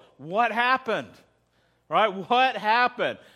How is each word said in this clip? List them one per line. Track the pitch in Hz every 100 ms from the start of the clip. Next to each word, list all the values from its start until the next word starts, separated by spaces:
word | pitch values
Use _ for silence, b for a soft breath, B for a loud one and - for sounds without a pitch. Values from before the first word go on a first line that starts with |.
| b -
what | 147 202 233
happened?" | 214 247 254 247 185 117 - _ _ _ _ _ _ -
Right? | 165 214
What | 190 170 247 262 220
happened? | 214 233 247 247 151 107 b